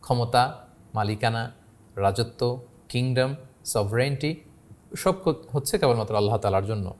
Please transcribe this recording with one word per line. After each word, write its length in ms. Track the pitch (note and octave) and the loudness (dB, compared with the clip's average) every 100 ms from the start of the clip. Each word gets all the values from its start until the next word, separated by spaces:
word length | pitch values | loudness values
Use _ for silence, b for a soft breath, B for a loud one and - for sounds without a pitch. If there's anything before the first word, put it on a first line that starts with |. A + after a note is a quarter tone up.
ক্ষমতা, 640 | - B2 A#2+ B2 C3 D3+ - - - | -2 -2 2 2 2 -2 -18 -20 -8
মালিকানা, 580 | A2+ G#2 G#2+ A#2 A2+ A#2 - - - - - | -2 0 0 0 0 -6 -10 -20 -20 -16 0
রাজত্ব, 640 | G2 F#2+ A2+ - B2 B2 - - - | 0 2 -2 0 -2 -2 -10 -20 -6
কিংডম, 460 | B2 B2+ B2+ C3 C#3 - - | -2 0 2 0 -2 -12 -16
সভরেন্টি, 760 | - A#2 G2+ A2+ C3+ C3+ D3 D#3+ - - - - - - | -4 -2 0 0 0 0 -2 -4 -12 -20 -20 -20 -16 -4
সব 180 | - F#3+ | -2 0
ক-, 200 | - D#3 - | 0 -2 -4
হচ্ছে 260 | D3 C#3 G3+ | -4 -2 0
কেবলমাত্র 380 | D3 A#2 G#2 G#2+ | 2 2 2 0
আল্লাহ 220 | G#2 A2 | 2 2
তাআলার 280 | G#2 F#2+ G2 | 2 0 0
জন্য। 280 | A2 F#2 - | -4 -6 -10